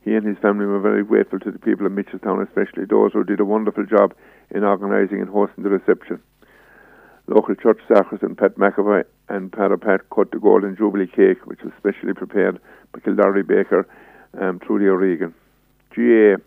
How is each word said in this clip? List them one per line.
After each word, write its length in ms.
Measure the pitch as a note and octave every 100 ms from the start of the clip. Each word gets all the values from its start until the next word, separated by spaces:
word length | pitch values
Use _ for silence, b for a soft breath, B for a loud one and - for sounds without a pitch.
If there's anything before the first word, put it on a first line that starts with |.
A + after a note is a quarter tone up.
| -
He 80 |
and 100 | A2
his 140 | G#2+ G2
family 280 | G#2+ G2+ G2+
were 120 | G2+
very 240 | G2+ G#2
grateful 380 | G#2 G#2+ G2+ F#2+
to 100 | G#2+
the 80 | -
people 260 | - G2
of 60 | G2
Mitchelstown, 500 | G2 G2 F#2+ G#2 F#2+ G2
especially 380 | - G2 -
those 280 | F#2+ G#2+ G#2
who 120 | G#2+
did 160 | G2+ G2+
a 40 |
wonderful 400 | G2+ G#2+ G#2+ G2+
job 300 | F#2+ G#2+ G2 - b b b
in 100 | G2
organising 580 | G#2 G2 G2+ G2+ G2 G2
and 80 | F#2+
hosting 360 | G2+ G2+ -
the 40 | F#2+
reception. 540 | G2 - F#2 - F2+ _ _ b b b b b b b b -
Local 300 | G#2+ - G2+
church 240 | A#2+ G#2+ -
staffers 320 | G#2+ F#2+ G2+
and 160 | - -
Pat 160 | G2
McAvoy 480 | - G2+ G2+ G2+ G2+ - _ _
and 220 | G2+ F#2
Pat 220 | A2 F#2+
O'Pat 360 | F#2 A2 F#2+ -
cut 160 | - G2
the 80 | -
golden 380 | G2+ G2+ G2+ F#2+
jubilee 320 | G#2+ G2 F#2
cake, 360 | - F#2 F#2+
which 160 | - -
was 80 | - -
specially 380 | G2+ - -
prepared 460 | F#2+ F#2 G#2 F#2 F#2 b b b
by 80 | -
Kildare 420 | - G2 G2 G2
baker, 420 | F#2+ F#2+ G2 F#2 G2 B B B B -
um, 200 | F#2+ F2+
Trudy 260 | - G#2 G2+
O'Regan. 480 | F#2 F#2+ E2 E2+ - _ _ _ _ _
G 100 | -
A 320 | A#2+ A2+ G#2
A. 20 | F#2+